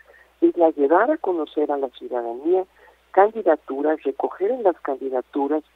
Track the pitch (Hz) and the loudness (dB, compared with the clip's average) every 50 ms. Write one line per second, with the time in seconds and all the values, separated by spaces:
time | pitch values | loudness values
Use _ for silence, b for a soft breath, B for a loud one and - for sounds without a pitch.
0 | b b b b b b b b - 170 175 - 170 160 156 - 143 139 165 180 | b b b b b b b b 2 2 4 4 2 2 4 2 2 4 4 4
1 | 220 269 311 320 - 196 180 170 151 - - 156 151 143 - 143 135 131 - - | 4 2 0 -2 -2 -4 -4 -4 -4 -6 -4 -4 -2 -2 -2 -4 -4 -6 -8 -10
2 | 131 - 127 123 117 117 117 123 143 165 180 185 185 - b b b b b b | -12 -8 -6 -6 -4 -6 -6 -4 -2 0 0 0 0 -2 b b b b b b
3 | b _ - 185 196 214 226 226 202 - 160 - _ - 135 135 - 151 156 - | b _ 2 4 4 4 2 -2 0 0 0 0 _ -6 -6 -4 -2 -2 -2 -2
4 | - - - - - - - - - 208 254 254 226 190 165 - - - 139 127 | -2 -4 -4 -4 -4 -6 -4 -2 -2 -2 -2 0 0 0 0 0 -4 -8 -8 -6
5 | 131 135 131 127 123 _ - 147 139 139 151 156 - _ _ | -6 -6 -4 -4 -6 _ -4 -4 -2 -2 -2 -4 -4 _ _